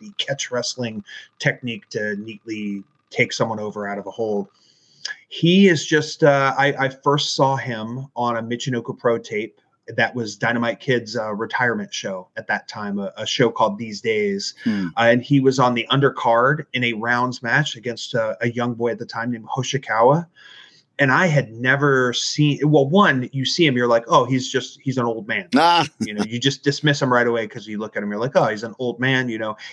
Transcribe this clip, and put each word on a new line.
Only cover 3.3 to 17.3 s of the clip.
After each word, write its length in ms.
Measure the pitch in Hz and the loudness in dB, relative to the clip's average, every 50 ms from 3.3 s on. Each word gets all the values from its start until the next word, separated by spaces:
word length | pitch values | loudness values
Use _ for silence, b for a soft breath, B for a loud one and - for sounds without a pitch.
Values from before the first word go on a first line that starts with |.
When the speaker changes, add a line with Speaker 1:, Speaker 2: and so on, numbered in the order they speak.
Speaker 1:
someone 280 | - - 123 113 113 107 | -2 -2 -2 -2 -2 -6
over 260 | 107 104 101 104 101 | -8 -8 -8 -8 -8
out 120 | 101 101 101 | -8 -8 -8
of 100 | 95 95 | -10 -10
a 20 | |
hold. 380 | - - 113 110 104 101 98 - B B B B B B B B B B B B B B B _ | -8 -6 -4 -2 -2 -4 -4 -8 B B B B B B B B B B B B B B B _
He 400 | - - - 170 180 196 202 190 | -4 2 4 6 8 8 8 8
is 180 | 170 143 - | 6 4 2
just, 380 | - 160 151 151 - - - 160 | 2 2 2 0 -2 0 4 4
uh, 300 | 143 139 139 135 135 127 | 6 6 6 4 2 2
I, 300 | 139 139 143 139 135 135 | 2 2 0 2 0 -2
I 20 | 131 | -2
first 480 | 131 - - - 143 147 - - - | -4 -2 0 0 2 2 0 -2 0
saw 200 | - 143 135 135 | 2 2 2 0
him 500 | 127 117 131 117 110 110 113 120 131 135 139 _ | -2 -4 -6 -6 -6 -8 -8 -8 -10 -10 -10 _
on 200 | 123 120 120 117 | -4 -2 -2 -2
a 60 | 113 | -2
Michinoku 540 | 113 113 120 120 - 139 123 117 113 - 104 | -4 -4 -6 -6 -4 -4 -4 -4 -4 -6 -8
Pro 220 | - - 120 117 113 | -2 0 0 0 0
tape 420 | - - 113 104 113 107 - _ _ _ _ _ _ - 120 | -2 -6 -6 -6 -6 -6 -12 _ _ _ _ _ _ -6 -2
that 180 | 120 113 110 - | -2 -2 0 -2
was 200 | 123 113 104 104 | -6 -8 -8 -6
Dynamite 440 | - - 117 117 120 120 117 98 - | -4 -2 -2 0 0 -2 -2 -4 -4
Kid's, 360 | - - 127 120 110 107 110 | -2 0 0 0 -2 -4 -6
uh, 160 | 120 107 107 | -6 -6 -4
retirement 640 | 107 101 113 110 - - 123 120 113 104 101 - - | -6 -6 -6 -6 -2 -2 0 0 0 -2 -6 -8 -10
show 340 | - - 104 95 92 90 - _ | -8 -8 -6 -8 -8 -10 -12 _
at 120 | - 202 - | -12 -6 -4
that 180 | 208 202 - | -4 -4 -6
time, 320 | - - 110 104 101 101 101 | -10 -12 -10 -8 -6 -6 -6
a, 140 | 98 95 - | -6 -8 -8
a 100 | 110 110 | -8 -8
show 240 | - - - 123 113 | -4 0 2 2 2
called 280 | 117 - 117 104 101 104 | 2 0 0 0 0 -4
These 220 | 117 110 104 98 | -8 -10 -10 -4
Days. 540 | - 113 110 107 104 101 98 101 - - - B B | -2 -2 0 0 0 0 -2 -4 -6 -8 -10 B B
Speaker 2:
Hmm. 240 | 120 107 101 92 85 - | -2 -2 -2 -4 -4 -2
Speaker 1:
Uh, 60 | - | 2
and 200 | 117 117 120 123 | 4 4 4 4
he 160 | 120 - 143 139 | 4 4 4 4
was 220 | 131 135 127 135 | 6 4 4 4
on 140 | 127 123 120 | 2 2 2
the 120 | 120 113 - | 0 0 0
undercard 760 | 127 139 139 131 - - - 120 117 117 123 135 156 151 147 - | 2 2 2 2 0 0 2 2 4 4 4 4 2 0 -4 -6
in 100 | - 123 | -4 -2
a 100 | 123 120 113 | -2 -2 -2
rounds 460 | 107 113 120 123 123 127 127 | -2 0 0 2 2 0 -2